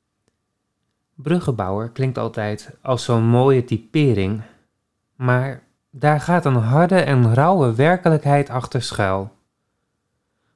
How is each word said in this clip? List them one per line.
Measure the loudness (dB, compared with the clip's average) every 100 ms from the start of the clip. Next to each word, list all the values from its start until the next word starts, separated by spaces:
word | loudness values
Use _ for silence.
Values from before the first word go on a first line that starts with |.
| _ _ _ _ _ _ _ _ _ _ _ _
Bruggenbouwer | -2 -2 -2 -4 -4 -4 -6
klinkt | -4 -4 -4
altijd | -6 -6 -6 -8 -12 -16
als | -4 -4
zo'n | 0 2
mooie | 4 4 4 2
typering, | 0 -6 -4 0 2 2 -2 -4 -10 _ _ _ _ _ _ -6
maar | -2 0 -2 -10 _ _ _
daar | -4 0 0
gaat | 0 0 2
een | 0
harde | 2 2 2 2
en | 2 2 4
rauwe | 4 2 2 2 2
werkelijkheid | 2 2 2 0 2 0 0
achter | -6 -6 -6
schuil. | -6 -4 -2 -2 -6 _ _ _ _ _ _ _ _ _ _ _ _